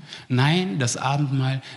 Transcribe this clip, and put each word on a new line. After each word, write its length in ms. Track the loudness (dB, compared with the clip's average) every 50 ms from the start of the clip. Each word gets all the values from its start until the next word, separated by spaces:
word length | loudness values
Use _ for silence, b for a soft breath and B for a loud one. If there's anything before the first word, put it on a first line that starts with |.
| B B B B B
Nein, 520 | B 2 4 4 4 4 2 2 0 0 0
das 180 | 0 0 -2
Abendmahl 640 | -2 -2 0 0 0 0 0 0 0 0 0 -2 -4 B B B